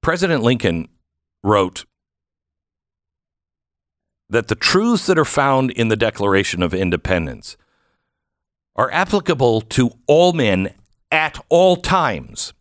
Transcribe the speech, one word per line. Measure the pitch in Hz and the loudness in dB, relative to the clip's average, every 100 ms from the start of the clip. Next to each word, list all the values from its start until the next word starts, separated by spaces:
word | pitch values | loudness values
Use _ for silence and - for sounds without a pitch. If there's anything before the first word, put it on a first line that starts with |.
President | - 170 185 156 | -2 -2 0 0
Lincoln | 117 123 95 85 - _ _ _ _ _ | 0 0 0 -2 -6 _ _ _ _ _
wrote | 98 104 92 - - _ _ _ _ _ _ _ _ _ _ _ _ _ _ _ _ _ _ _ _ _ _ _ _ | 0 2 0 -4 -18 _ _ _ _ _ _ _ _ _ _ _ _ _ _ _ _ _ _ _ _ _ _ _ _
that | 117 117 | -4 -2
the | |
truths | 110 - 185 226 233 - | -4 0 2 2 0 0
that | 170 | 0
are | 147 | 2
found | - 139 135 131 | 0 2 2 0
in | - 113 | -2 -2
the | 123 | 0
Declaration | 113 - 101 95 95 87 | -2 -2 0 2 0 -2
of | 90 | -2
Independence | 92 92 87 - 90 78 58 - - _ _ _ _ _ _ _ _ _ _ _ | -2 -2 -2 -2 -4 -4 -10 -18 -20 _ _ _ _ _ _ _ _ _ _ _
are | - 127 | -4 -2
applicable | 160 185 208 185 151 123 110 | -2 -2 -2 -2 0 2 0
to | 110 - 123 - - | -2 -2 -2 -2 0
all | 151 180 | 4 4
men | 165 117 92 98 - _ _ _ | 2 0 0 -2 -8 _ _ _
at | 156 156 - - | -2 -2 -6 0
all | 165 185 180 | 2 4 2
times | - 185 151 90 62 - - - | 0 0 0 -4 -10 -12 -14 -14